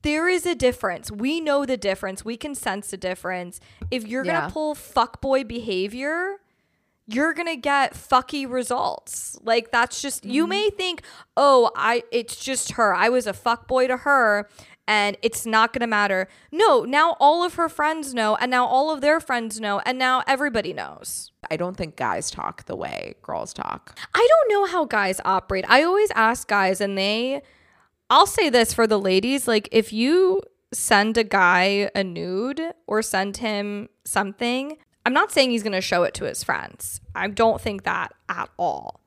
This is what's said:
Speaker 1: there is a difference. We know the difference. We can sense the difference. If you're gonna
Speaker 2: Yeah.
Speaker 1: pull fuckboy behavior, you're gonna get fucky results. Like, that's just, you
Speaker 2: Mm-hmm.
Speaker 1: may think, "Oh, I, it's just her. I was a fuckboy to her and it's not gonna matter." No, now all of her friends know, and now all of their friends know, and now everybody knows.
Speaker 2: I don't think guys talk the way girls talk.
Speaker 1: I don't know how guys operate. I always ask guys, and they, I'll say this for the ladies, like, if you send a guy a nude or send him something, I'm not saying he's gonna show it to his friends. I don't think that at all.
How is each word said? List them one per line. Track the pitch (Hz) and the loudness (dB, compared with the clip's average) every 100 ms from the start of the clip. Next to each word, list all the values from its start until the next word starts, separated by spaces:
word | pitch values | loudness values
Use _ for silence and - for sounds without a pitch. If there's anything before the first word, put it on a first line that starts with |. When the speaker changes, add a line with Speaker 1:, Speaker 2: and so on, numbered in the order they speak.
Speaker 1:
there | 302 302 339 | -2 0 2
is | 370 349 | 0 -2
a | 294 | 0
difference. | 254 247 196 175 - | 0 0 -4 -6 -10
We | 208 247 330 | -6 -4 -2
know | 311 285 | 0 0
the | 277 254 | 0 -2
difference. | 202 190 190 190 214 | -2 -4 -6 -10 -10
We | 233 | -10
can | 302 277 | -10 -8
sense | - 196 202 | -6 -6 -8
the | 196 | -10
difference. | 185 180 185 185 175 - _ _ - | -8 -8 -8 -8 -10 -16 _ _ -8
If | 254 220 | -6 -6
you're | 247 | -4
gonna | 262 330 | -2 -2
Speaker 2:
Yeah. | 294 | -2
Speaker 1:
pull | 311 302 | -4 -4
fuckboy | 294 - - 240 - 269 269 233 | -6 -4 -2 -2 -2 0 0 0
behavior, | 233 226 185 196 233 277 320 370 403 _ _ _ _ _ _ - | -8 -4 -4 -4 -4 -4 -4 -4 -8 _ _ _ _ _ _ -6
you're | 220 311 | 0 0
gonna | 320 339 320 | 0 -4 -4
get | 285 285 262 | 0 2 0
fucky | - - 254 254 294 269 | -4 2 2 2 -8 -4
results. | 254 247 247 - - - - - - | -4 -2 -2 -2 -4 -12 -12 -12 -10
Like, | 220 233 226 | 0 0 2
that's | 240 247 - | 0 0 -2
just, | 285 - 202 | -8 -8 -2
you | 262 | 0
Speaker 2:
Mm-hmm. | 330 | 2
Speaker 1:
may | 381 427 | 2 0
think, | 403 370 339 - - - - | -2 -6 -6 -12 -20 -8 2
"Oh, | 285 262 233 - | 6 6 4 2
I, | 214 240 233 | 0 0 -2
it's | 240 233 - | -4 -4 -10
just | - 262 - | -6 -4 -6
her. | - 220 180 | 0 2 4
I | 214 | 4
was | 254 214 | 2 -2
a | |
fuckboy | 185 240 233 - 254 254 | -4 -2 -2 0 0 2
to | 254 | 0
her | 294 277 226 208 208 - - - - | 2 4 4 2 -2 -16 -20 -14 -2
and | 214 202 202 | 0 0 0
it's | 233 226 233 | -4 -4 0
not | 220 226 | 2 2
gonna | 254 233 | 0 -2
matter." | 208 202 190 185 - _ | 0 2 0 -2 -10 _
No, | 311 427 269 | 2 4 4
now | 233 277 330 330 | 4 2 2 6
all | 277 330 | 4 4
of | 349 330 | 0 -2
her | 330 | -4
friends | 320 302 320 285 240 | 0 -2 -2 -6 -2
know, | 214 214 | 0 0
and | 254 | 0
now | 254 247 | 0 2
all | 254 302 | 2 2
of | 302 | 0
their | 285 320 | 2 2
friends | 311 240 226 214 | 0 -4 -4 -6
know, | 214 202 - | -4 -2 -2
and | 254 | 0
now | 254 254 - | 0 0 0
everybody | 269 285 226 202 | 0 0 -2 -4
knows. | - 78 73 - - - _ - | -8 -10 -12 -12 -12 -14 _ -8
Speaker 2:
I | 160 | -4
don't | 175 190 | -4 -6
think | 165 - | -10 -4
guys | 123 87 - | -4 -2 -4
talk | - - - - | -6 -8 -8 -12
the | - | -10
way | - 50 50 - | -8 -8 -12 -14
girls | - - - | -10 -8 -8
talk. | - - - - - - - | -10 -10 -10 -14 -20 -6 2
Speaker 1:
I | 480 | 6
don't | 659 539 | 6 6
know | 415 392 | 2 2
how | 349 311 | 0 0
guys | 220 196 190 - | 0 0 -2 0
operate. | 190 - 190 - | -2 -2 -6 4
I | 247 | 4
always | 330 381 427 - | 4 2 2 2
ask | 220 247 - | 2 0 -2
guys, | 202 190 190 | 0 2 0
and | 202 196 | -2 -2
they, | 196 220 247 277 - _ _ _ _ _ _ | -2 0 -2 -6 -10 _ _ _ _ _ _
I'll | 254 403 | 6 6
say | - 349 | 4 2
this | 240 226 | 4 2
for | - 226 | 2 2
the | 208 | 2
ladies, | 190 185 226 269 247 | 2 2 2 -2 0
like, | 220 208 | 0 2
if | 226 220 | 0 0
you | 214 247 349 370 381 - _ _ | 0 2 4 4 2 -4 _ _
send | - - 214 214 226 | -8 2 4 4 0
a | |
guy | 214 196 180 175 185 202 202 196 | 0 4 4 4 4 2 -2 -2
a | |
nude | 190 170 170 185 247 285 330 339 - | -4 -4 -6 -4 -4 -4 -8 -10 -4
or | 214 | -2
send | 220 190 196 196 | 0 -2 -2 -4
him | 233 208 208 208 214 _ - | -4 -4 -4 -8 -10 _ -4
something, | - 202 202 240 247 277 311 _ _ 247 | -2 -2 -4 -4 -4 -6 -12 _ _ 0
I'm | |
not | 269 403 | 2 2
saying | - 262 | 4 2
he's | 233 | 2
gonna | 214 190 | 0 -4
show | 190 180 | 0 2
it | 175 - | 2 0
to | - | -6
his | - | -6
friends. | - 80 - - - - - - | -4 -4 -4 -12 -14 -14 -12 -6
I | 190 | -6
don't | 202 226 - | 2 2 2
think | 240 196 | -4 -6
that | - 180 - _ - | -4 -4 -6 _ -10
at | - - - | -8 -8 -4
all. | 175 73 - - | -4 -4 -10 -20